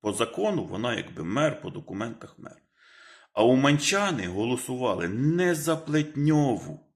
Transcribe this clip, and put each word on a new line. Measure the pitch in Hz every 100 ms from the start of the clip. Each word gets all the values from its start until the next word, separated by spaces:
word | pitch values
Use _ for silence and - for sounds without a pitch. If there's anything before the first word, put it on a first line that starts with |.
По | 104
закону | 101 113 - 208 185 92
вона | 95 120 107
якби | - 90
мер, | 80 110 151 139
по | -
документах | - - 95 117 113 - -
мер. | - - _ _ _ - - - _
А | -
уманчани | 113 131 139 147 147 196 202 151 92
голосували | 92 113 123 - 127 127 90 87
не | 104 143 170 180 165
за | 147 160
Плетньову | 160 151 151 143 147 151 143 107 - 76 _